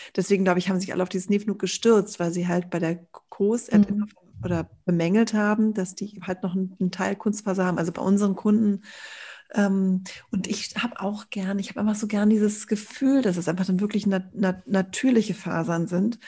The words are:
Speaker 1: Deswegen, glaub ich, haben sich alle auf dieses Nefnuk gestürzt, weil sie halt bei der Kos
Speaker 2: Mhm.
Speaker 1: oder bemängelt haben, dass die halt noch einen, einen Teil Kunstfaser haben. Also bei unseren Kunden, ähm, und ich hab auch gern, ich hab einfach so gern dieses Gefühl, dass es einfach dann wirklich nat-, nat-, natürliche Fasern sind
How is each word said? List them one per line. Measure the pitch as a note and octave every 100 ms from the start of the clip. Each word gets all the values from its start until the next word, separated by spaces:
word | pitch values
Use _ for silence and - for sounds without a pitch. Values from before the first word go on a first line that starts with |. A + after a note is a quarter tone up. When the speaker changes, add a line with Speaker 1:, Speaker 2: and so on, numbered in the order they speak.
| - -
Speaker 1:
Deswegen, | F3+ G3
glaub | F#3+ F3+
ich, | F#3
haben | F#3
sich | F#3
alle | F#3
auf | F3+
dieses | F#3+ F#3+
Nefnuk | G3+ G#3 G3+
gestürzt, | F#3 - A#3 A3 G3+ -
weil | E3+
sie | F3 F3
halt | F3 F3
bei | E3+
der | E3 E3+ - - _
Kos | - G3+ A#3 -
Speaker 2:
Mhm. | G#3 G3+ G#3 G#3 - _ -
Speaker 1:
oder | F3+ E3+ D#3+ _
bemängelt | - E3+ E3 G#3 A3+
haben, | G#3+ G#3 G#3+ A3
dass | G#3 F3+
die | - G3+ G3+
halt | F3 F#3
noch | F#3
einen, | F#3+ F#3 -
einen | F#3
Teil | - F#3+ G3+
Kunstfaser | G#3 G#3 - F#3+
haben. | F3+ E3+
Also | E3+
bei | -
unseren | F#3+ G3+ G3+ F#3
Kunden, | G#3+ G#3+ G#3 G3 - - - - - - _
ähm, | A3 G3+ G3 F#3+ F#3 F#3 - -
und | G3 -
ich | G#3 - -
hab | A#3+ -
auch | G3 G#3 -
gern, | G3+ F#3 G3+
ich | F#3+
hab | -
einfach | G#3
so | G#3 G#3
gern | G#3 G#3
dieses | G#3+ G#3 G#3 -
Gefühl, | G#3 - - C4+ C4+
dass | A#3 F3
es | E3+
einfach | F#3 F#3
dann | F#3
wirklich | G#3 G#3+ G3+
nat-, | F#3+ F#3+
nat-, | - F#3+ F#3 -
natürliche | G3 F#3+ - C4 A#3 G#3+
Fasern | F3+ F3 E3 E3 E3+ E3
sind | F3 G#3 A#3+